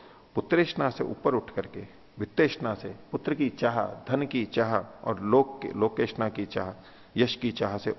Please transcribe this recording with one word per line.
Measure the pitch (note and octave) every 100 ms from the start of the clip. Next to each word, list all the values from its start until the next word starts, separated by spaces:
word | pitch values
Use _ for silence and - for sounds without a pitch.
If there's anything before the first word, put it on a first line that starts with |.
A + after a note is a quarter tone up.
| - - - D3
पुत्रेष्णा | - E3+ E3 - C#3
से | -
ऊपर | - A2+ D3 B2
उठ | -
करके, | - - - G2 - - -
वित्तेष्णा | G#2+ - D3+ - A#2
से, | G#2 G2+ G#2 -
पुत्र | C3+ - C#3+
की | C3
चाह, | - A#2+ A#2 G2
धन | - - C3+ C#3
की | B2+ G#2
चाह | A#2+ A2+ G#2+
और | - - A#2 F#2+
लोक | G2+ B2+ C3+ -
के, | - G2+
लोकेष्णा | A2 A#2+ A#2+ - A2
की | G#2 G2
चाह, | - F#2 - - - - -
यश | A#2+ -
की | A#2+
चाह | A2+ G#2 G2+
से | A2